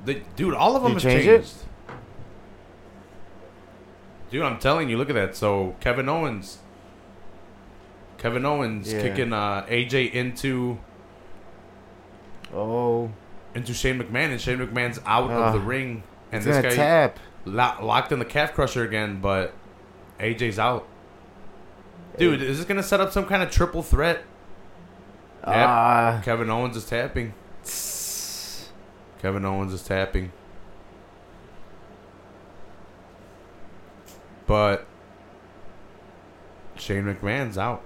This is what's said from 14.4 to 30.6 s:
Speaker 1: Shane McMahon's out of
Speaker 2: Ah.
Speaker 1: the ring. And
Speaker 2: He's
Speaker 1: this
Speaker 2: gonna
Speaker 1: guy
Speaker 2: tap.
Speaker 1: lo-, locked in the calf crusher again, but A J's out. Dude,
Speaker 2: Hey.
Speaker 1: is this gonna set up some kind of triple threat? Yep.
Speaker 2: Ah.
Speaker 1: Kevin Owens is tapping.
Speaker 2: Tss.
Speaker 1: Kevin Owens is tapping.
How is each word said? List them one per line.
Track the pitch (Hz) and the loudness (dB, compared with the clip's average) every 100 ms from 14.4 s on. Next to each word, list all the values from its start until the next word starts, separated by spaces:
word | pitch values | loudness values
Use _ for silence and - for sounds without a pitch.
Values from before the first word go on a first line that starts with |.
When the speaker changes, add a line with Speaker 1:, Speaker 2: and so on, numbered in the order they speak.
Speaker 1:
Shane | 123 127 | -2 -2
McMahon's | 123 117 123 117 | -2 -2 -2 -4
out | 95 113 123 | 2 2 2
of | 117 | 2
Speaker 2:
Ah. | 113 | 4
Speaker 1:
the | 110 | 2
ring. | 98 131 131 113 - - - | 0 -2 -4 -8 -12 -20 -8
And | 113 | -4
Speaker 2:
He's | |
Speaker 1:
this | 107 143 | 2 4
Speaker 2:
gonna | 127 | 4
Speaker 1:
guy | 123 | 4
Speaker 2:
tap. | 147 165 135 - - - - | 6 6 6 0 -20 -14 -6
Speaker 1:
lo-, | 104 123 107 | 2 2 2
locked | 110 113 135 | 2 2 2
in | 135 | -2
the | |
calf | 117 147 151 | 0 0 0
crusher | - 135 127 | 2 0 0
again, | 113 107 107 98 | 0 0 -2 -2
but | 98 95 92 - - - - - - - | 0 2 0 -6 -20 -20 -20 -20 -20 -6
A | 110 | -4
J's | 113 120 104 | -2 -2 0
out. | 113 120 - - - - - - - - - - - - - - | 0 0 -6 -20 -20 -20 -20 -18 -16 -16 -20 -20 -20 -20 -16 2
Dude, | 170 143 | 4 4
Speaker 2:
Hey. | 135 | 0
Speaker 1:
is | 139 | -4
this | 170 | -2
gonna | 196 | -2
set | 190 196 | 2 2
up | 190 | 4
some | 202 | 2
kind | 190 196 | 2 2
of | 180 | 4
triple | - 175 165 | 4 4 0
threat? | 160 131 160 165 - - - - - - - - - - - - - | 0 2 2 0 -4 -20 -18 -18 -18 -20 -20 -20 -20 -20 -20 -12 0
Yep. | 107 | 4
Speaker 2:
Ah. | 123 117 117 120 117 113 | 6 6 6 6 4 2
Speaker 1:
Kevin | 101 117 110 | 0 0 0
Owens | 113 123 117 | 0 -2 -4
is | |
tapping. | - 117 135 135 113 104 - - | -4 -4 -2 -4 -6 -10 -16 -14
Speaker 2:
Tss. | - - - - - - - - - - - - - - - - | -10 -8 -6 -8 -8 -8 -8 -10 -12 -12 -14 -18 -20 -20 -20 -6
Speaker 1:
Kevin | 95 98 98 | -4 -2 -2
Owens | 95 98 | -2 -4
is | 92 | -6
tapping. | - 95 95 95 92 - - - | -4 -2 0 -2 -6 -12 -20 -18